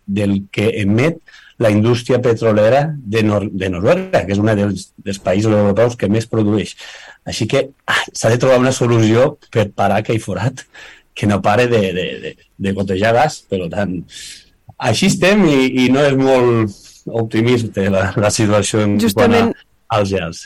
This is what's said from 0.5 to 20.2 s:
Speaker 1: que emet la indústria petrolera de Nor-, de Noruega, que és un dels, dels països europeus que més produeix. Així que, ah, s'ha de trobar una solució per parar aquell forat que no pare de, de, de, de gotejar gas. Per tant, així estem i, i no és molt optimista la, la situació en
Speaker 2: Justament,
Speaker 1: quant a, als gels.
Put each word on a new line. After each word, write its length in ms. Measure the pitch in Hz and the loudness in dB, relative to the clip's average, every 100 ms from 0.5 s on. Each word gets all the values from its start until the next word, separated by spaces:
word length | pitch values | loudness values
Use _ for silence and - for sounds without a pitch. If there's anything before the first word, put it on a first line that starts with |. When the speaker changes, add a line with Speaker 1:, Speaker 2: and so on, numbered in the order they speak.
Speaker 1:
que 160 | - 101 - | -2 -2 0
emet 420 | 101 110 147 170 - - - - | 0 2 0 -2 -12 -20 -20 -2
la 160 | 113 | 2
indústria 460 | 104 110 120 - 123 | 4 2 0 0 0
petrolera 640 | 123 113 113 107 107 135 156 | 2 0 2 4 4 2 0
de 300 | 147 113 110 107 | -6 -4 0 0
Nor-, 240 | 104 104 | 0 -2
de 200 | 92 95 | -4 -4
Noruega, 520 | 87 113 180 190 165 | -2 0 0 0 -2
que 140 | 90 98 | 0 0
és 20 | |
un 140 | 107 | 0
dels, 380 | 104 101 95 - | 2 0 -4 -10
dels 240 | - 104 98 | -14 -12 -6
països 300 | 98 95 110 | -2 0 2
europeus 460 | 107 101 101 120 120 | 2 2 2 0 0
que 80 | 98 | -2
més 220 | 113 113 | -2 -2
produeix. 460 | 113 104 104 87 - - - - - | -2 0 0 -4 -12 -20 -20 -20 -18
Així 260 | - - 113 | -12 -6 -2
que, 140 | 135 135 - | -2 -2 -8
ah, 200 | - - - | -6 -4 -4
s'ha 200 | - 113 | -4 0
de 80 | 120 | 2
trobar 220 | 135 127 | 4 4
una 100 | 127 | 2
solució 680 | 127 120 117 110 113 143 - _ | 0 0 2 4 4 2 -2 _
per 240 | 117 98 | -2 -2
parar 320 | - 101 101 | 0 0 0
aquell 180 | 107 113 | -2 -4
forat 400 | - 90 117 - - - - - _ | -4 -6 -6 -6 -14 -20 -20 -20 _
que 140 | - 104 | -4 0
no 160 | 101 | 2
pare 240 | 101 107 123 | 2 2 2
de, 160 | 117 95 | 2 0
de, 120 | 90 78 62 | -2 -6 -8
de, 160 | 71 - _ | -12 -16 _
de 200 | - 98 | -8 -4
gotejar 420 | 98 98 95 107 117 | -4 -4 0 2 2
gas. 220 | 151 - | 0 -2
Per 220 | - 95 87 | -8 -6 -4
tant, 340 | 80 85 90 - - - - _ _ - - | -6 -4 -6 -10 -18 -20 -20 _ _ -20 -6
així 340 | 127 117 - | -2 0 0
estem 320 | 147 175 208 170 | 2 2 4 4
i, 120 | 139 131 131 | 2 2 2
i 120 | 127 | 2
no 160 | 131 147 | 2 2
és 80 | |
molt 640 | 131 135 131 123 117 107 - - - - | 2 2 4 4 2 -2 -6 -20 -20 -8
optimista 800 | 117 113 110 117 123 107 - 98 | -6 -2 0 2 0 -2 -4 -2
la, 220 | 95 95 - | 0 -2 -2
la 160 | 104 | -2
situació 500 | - 104 104 101 110 104 | 0 2 2 0 0 0
en 120 | 104 | 0
Speaker 2:
Justament, 520 | 226 - - - 160 | 0 2 2 2 0
Speaker 1:
quant 40 | - | -4
a, 420 | _ _ - 110 | _ _ -4 -2
als 120 | 98 | 0
gels. 320 | 95 | -2